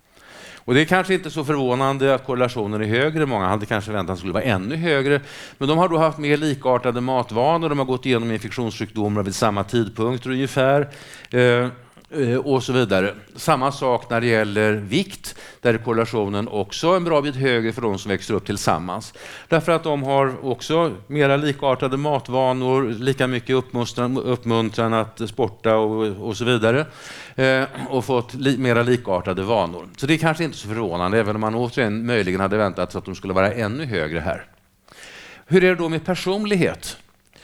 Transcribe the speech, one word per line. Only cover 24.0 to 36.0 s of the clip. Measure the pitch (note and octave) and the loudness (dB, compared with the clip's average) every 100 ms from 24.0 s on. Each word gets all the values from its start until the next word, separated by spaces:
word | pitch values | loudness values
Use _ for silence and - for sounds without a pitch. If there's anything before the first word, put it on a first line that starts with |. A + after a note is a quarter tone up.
| B2 B2+ | -2 -2
uppmuntran | A#2+ B2 A#2 A2+ A2+ G#2+ A2+ | -2 -2 0 0 0 0 0
att | A2+ A2 - A2+ | 0 -2 -6 -8
sporta | - A2+ - A2+ A2 | -2 -4 0 2 4
och, | G#2+ A2 A2 G2 G#2+ | 2 0 -2 -2 -6
och | G2+ | -2
så | A#2+ | 2
vidare. | A#2+ A2 B2+ D#3 - - - - - | 4 4 2 0 -8 -16 -16 -10 0
Eh, | C3 C3 C3+ - C3 | 2 2 0 -6 -4
och | C3 - | -2 0
fått | B2 A#2 | 0 -2
li-, | B2+ C3+ B2+ | -2 0 2
mera | B2+ A#2 | 2 4
likartade | A#2+ B2 G#2+ F2+ F#2 F#2 | 4 2 0 -2 -2 -2
vanor. | F#2+ A2+ E2+ F2 F2+ - | 0 0 0 -4 -14 -6
Så | C3+ | 0
det | |
är | D#3+ | 2
kanske | D#3+ D#3 | 2 0
inte | D#3+ - | -2 -6
så | G#2 | -8
förvånande, | A2 G#2 E2+ F2+ A2 | -4 -2 0 2 2
även | G#2 G#2+ | 2 0
om | |
man | A2 A2+ | -2 -2
återigen | A#2+ C#3 A2+ G#2+ A#2+ | -2 0 -2 -2 0
möjligen | A#2+ F#2 F#2 | 0 0 0
hade | F#2+ G#2 | 0 2
väntat | G2+ F2 F2+ | 0 0 -4
sig | F#2+ | -6
att | F#2+ | -8
de | F#2 | -8
skulle | G2 | -2
vara | F#2+ G2 | 2 2
ännu | A#2+ G#2 B2+ D3 | 2 -4 -4 -4
högre | G2 D2+ E2 | -2 -2 -2
här. | D#2 C#2 - _ _ _ _ - - - - - - | -4 -6 -10 _ _ _ _ -20 -20 -20 -20 -18 2
Hur | F#3 | 4
är | F#3 | 4
det | F3 | 4
då | E3 | 0
med | D#3+ | -2